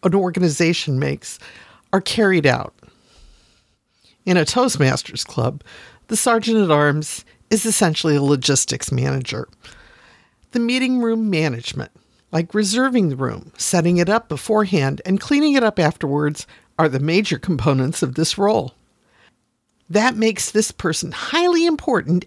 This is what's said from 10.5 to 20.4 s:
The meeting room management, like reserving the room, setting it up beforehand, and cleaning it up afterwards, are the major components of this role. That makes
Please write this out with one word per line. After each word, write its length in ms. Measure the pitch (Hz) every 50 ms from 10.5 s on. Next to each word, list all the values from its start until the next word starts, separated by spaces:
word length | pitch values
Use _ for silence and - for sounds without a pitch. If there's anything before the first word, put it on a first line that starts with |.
The 80 | - 240
meeting 420 | 233 233 247 262 262 254 254 247
room 280 | 240 233 226 226 226 214
management, 600 | 190 160 160 156 123 117 117 - - - - - _ _ _ _ _ _ _ _ -
like 200 | 160 170 170 -
reserving 540 | 208 214 190 202 240 262 262 247 247 196
the 80 | 160 135
room, 380 | 127 135 123 107 92 - - _
setting 420 | - - - - 175 160 175 180 175
it 100 | 175 170
up 180 | 208 226 226
beforehand, 760 | _ 151 139 - - 214 214 214 190 190 170 139 135 139 - -
and 160 | 185 190 196
cleaning 320 | - - 294 285 302 302 285
it 100 | 269 240
up 160 | 220 208 -
afterwards, 640 | 165 151 160 - - 139 139 147 151 147 151 - - _ - - _ _ _
are 100 | - 160
the 100 | 156 131
major 400 | 131 139 156 165 196 214 - -
components 640 | - - - 170 131 107 151 139 131 131 131 165 -
of 140 | - 131 127
this 220 | - 160 - -
role. 360 | - 196 202 220 - - 131 _ _ _ _ _ _ _ _ _ _ _ _ _ _ _ _ _ _ _ _ _ _ _ _
That 260 | 165 208 220 254 233
makes 340 | 208 220 220 208 -